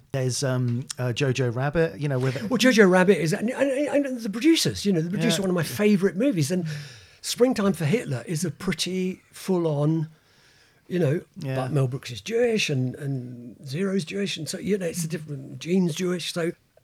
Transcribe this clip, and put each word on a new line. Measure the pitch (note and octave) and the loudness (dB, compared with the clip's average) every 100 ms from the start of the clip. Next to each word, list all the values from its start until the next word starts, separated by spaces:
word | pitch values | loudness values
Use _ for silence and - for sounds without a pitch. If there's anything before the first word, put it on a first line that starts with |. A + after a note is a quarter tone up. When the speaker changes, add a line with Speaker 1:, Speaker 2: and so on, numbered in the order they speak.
| - | -6
Speaker 1:
there's, | C3+ B2+ A#2+ | -2 -2 -2
um, | C3+ B2+ B2 A#2+ - - | -2 0 0 -2 -6 -6
uh, | B2 | -4
Jojo | A#2+ C#3 B2+ B2 A#2 | -2 0 0 -2 -2
Rabbit, | C#3 E3 E3 D#3+ | -2 0 0 -2
you | C#3+ | -2
know, | C3 | 0
with | C3 B2+ G3+ | 0 -2 -2
Speaker 2:
Well, | A3+ | 4
Jojo | B3 G#3+ G3 | 6 8 8
Rabbit | F#3 F#3 F3 | 8 6 4
is, | D#3+ | 2
and, | G3 A3 | 0 -2
and, | C4 C#4 C4 D4 C#4+ C#4 | 0 0 2 2 2 0
and | B3+ | -4
the | A3 | -6
producers, | G#3+ D4+ E4 - F#2 | 2 4 4 2 0
you | G3+ | 0
know, | F3 | 0
the | E3+ | 0
producer, | F3+ - - | 0 2 2
Speaker 1:
Yeah. | |
Speaker 2:
one | F#3+ | 0
of | F3+ | 0
my | |
favourite | D3 B2+ G#3+ G3+ F#3+ E3 | 0 2 4 4 2 2
movies, | C#4 F#3 C#3 | 2 2 0
and | F#3 D#3+ D3+ D3 - - - | 0 -2 -8 -12 -18 -20 -14
Springtime | - - B3+ A#3 G3 | -8 2 2 4 0
for | - D3 | 2 2
Hitler | A3+ F#3+ B2 G#2 | 0 0 -6 -4
is | D#3 | -4
a | E3+ | -4
pretty | - F#3+ - F3 F#3 F#3 F#3 _ | -4 -4 -4 -2 -2 -4 -6 _
full-on, | - - F3+ E3 C#3+ D3 D#3+ D#3+ - _ _ _ _ _ _ _ | -12 -2 0 0 2 2 2 -2 -10 _ _ _ _ _ _ _
you | F3+ | 0
know, | D3+ E3+ - - | 0 0 -6 -10
Speaker 1:
Yeah. | C#3+ C3+ | -6 -4
Speaker 2:
but | C#3+ | -2
Mel | D3 C3 | 0 0
Brooks | C3 - | -2 -10
is | A#2 | -12
Jewish, | - A3+ B3 A3 - | -4 0 2 2 0
and, | C3+ B2+ - | 0 -2 -4
and | C#3 C3+ B2 B2 A#2+ G2+ C#3 | -6 -6 -8 -14 -16 -16 -10
Zero's | D3 G3 F#3+ | -4 -2 -2
Jewish, | D#3 G3 G3+ - | -4 -6 -6 -6
and | D#3 | -8
so, | F#3+ | -6
you | - G3+ | -2 -2
know, | E3+ | -2
it's | F3 | -4
a | D#3+ | -4
different, | D#3 D#3 C#3 C3+ C3 | -6 -8 -12 -12 -12
Gene's | D#3 F#3+ F3+ | 0 2 2
Jewish, | D#3 F3+ F3+ - | 0 -2 -2 -4
so | F3 E3 F3 _ _ | -4 -4 -6 _ _